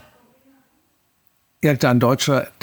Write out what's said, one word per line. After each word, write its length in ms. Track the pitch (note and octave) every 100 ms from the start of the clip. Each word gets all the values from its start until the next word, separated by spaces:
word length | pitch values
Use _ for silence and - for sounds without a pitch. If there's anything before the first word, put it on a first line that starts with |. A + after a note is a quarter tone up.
| - _ _ _ _ _ _ _ _ _ _ _ _ _ _ _
irgendein 400 | D3+ C3+ C#3 B2
deutscher 480 | A#2+ C3 - C3+ - -